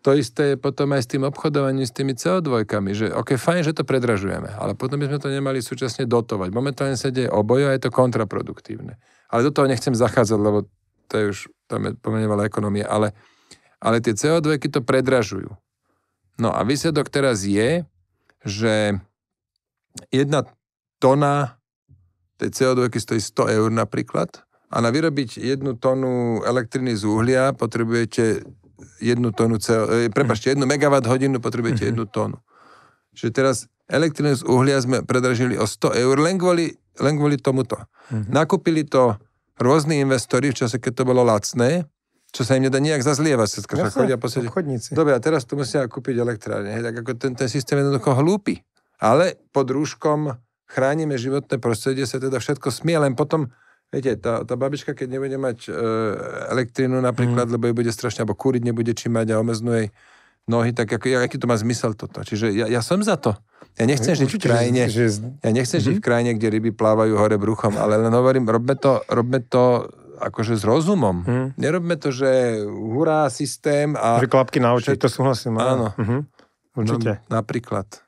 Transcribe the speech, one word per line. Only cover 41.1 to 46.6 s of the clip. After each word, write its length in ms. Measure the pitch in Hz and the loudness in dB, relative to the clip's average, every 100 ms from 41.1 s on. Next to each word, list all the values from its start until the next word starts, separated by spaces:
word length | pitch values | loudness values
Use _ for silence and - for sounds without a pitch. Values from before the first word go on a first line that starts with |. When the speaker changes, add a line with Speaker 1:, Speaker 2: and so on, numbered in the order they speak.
| 127 | 4
Speaker 1:
lacné, 640 | 120 107 - - 120 170 156 _ _ _ _ | 4 2 0 0 0 0 -4 _ _ _ _
čo 160 | - | -6
sa 80 | 120 | 0
im 160 | 135 135 | 2 4
nedá 80 | 131 | 2
nijak 240 | 147 151 | 0 0
zazlievať, 640 | 127 143 156 131 104 - | 0 2 2 2 2 -2
skrátka, 240 | 101 131 - | -6 -2 -2
Speaker 2:
Jasné, 120 | 269 | 0
Speaker 1:
chodia 140 | 240 123 | 0 0
po 100 | 123 | -2
svete. 240 | 135 120 | -4 -4
Speaker 2:
obchodníci. 400 | 190 151 127 - | -4 -4 -6 -4
Speaker 1:
Dobre, 240 | 156 151 127 | 0 2 2
a 40 | |
teraz 260 | 131 160 - | 2 -2 -2
tu 80 | 143 | -6
musia 240 | 131 151 | -4 -2
kúpiť 380 | 123 - 117 120 | -4 -6 -4 -2
elektrárne, 480 | 120 110 - 107 | -2 -4 -6 -6